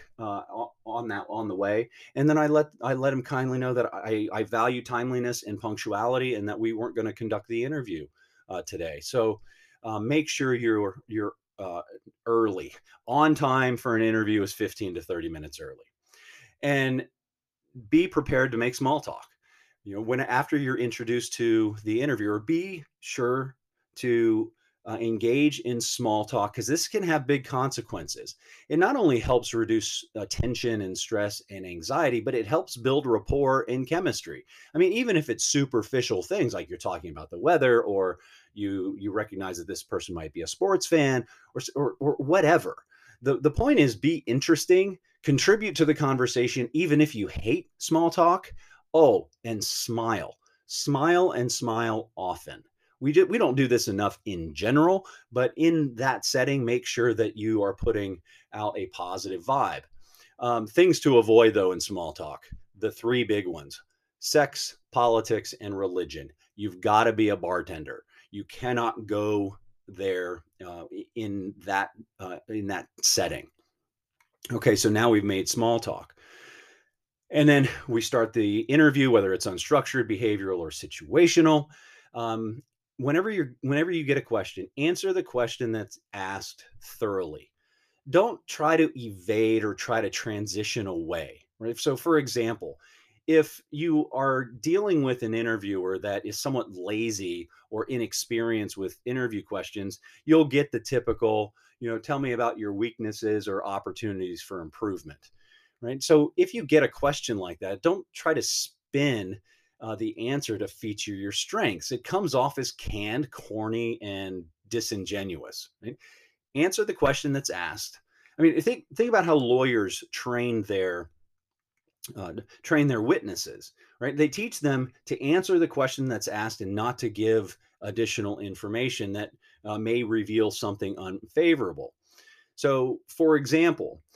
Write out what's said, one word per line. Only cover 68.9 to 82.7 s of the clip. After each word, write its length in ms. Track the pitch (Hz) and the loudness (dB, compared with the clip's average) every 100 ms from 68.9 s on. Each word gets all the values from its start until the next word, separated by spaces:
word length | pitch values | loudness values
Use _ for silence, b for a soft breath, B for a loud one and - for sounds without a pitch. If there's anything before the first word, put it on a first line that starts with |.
| 117 107 | -4 -4
go 520 | 104 104 104 98 - - _ - | -2 0 0 -2 -8 -20 _ -20
there, 560 | 92 95 90 90 87 - - 92 | -6 -4 -2 -4 -10 -16 -20 -16
uh, 200 | 85 82 | -16 -14
i-, 140 | - - 117 | -14 -12 -8
in 380 | 107 101 92 101 | -6 -6 -8 -10
that, 320 | 95 98 98 - - - | -4 -2 -2 -8 -20 -16
uh, 200 | 95 87 - | -14 -14 -10
in 180 | 110 101 | -8 -6
that 200 | 98 - - | -6 -8 -2
setting. 460 | - - 87 71 - _ _ _ _ _ _ _ _ _ - | 0 2 0 -4 -12 _ _ _ _ _ _ _ _ _ -8
Okay, 240 | 117 123 104 | 0 4 4
so 140 | 113 | 4
now 200 | 107 120 | 4 4
we've 140 | 107 | 4
made 240 | 101 95 90 | 4 0 -2
small 320 | - 113 117 | 0 0 0
talk. 360 | 98 52 - B B B B B B B B _ _ _ _ | -2 -8 -12 B B B B B B B B _ _ _ _
And 160 | 151 147 | 6 8
then 220 | 143 135 B - | 8 6 B -2
we 140 | 117 | -2
start 320 | 113 123 113 | 2 2 2
the 280 | 117 104 104 | 2 2 0
interview, 500 | 113 143 151 139 135 | 2 6 6 6 6
whether 220 | 113 98 | 6 4
it's 120 | 92 104 | 0 -2
unstructured, 640 | 90 - 147 - 131 113 | -6 2 2 2 -2 -2
behavioral, 480 | 98 113 101 95 92 | 0 0 0 -2 -4
or 140 | 80 | -6
situational. 960 | - - - - 147 170 165 160 151 147 B B B B 117 | -10 -14 -14 -2 4 6 8 8 6 2 B B B B -8
Um, 480 | 117 113 110 113 - | -6 -4 -6 -10 -16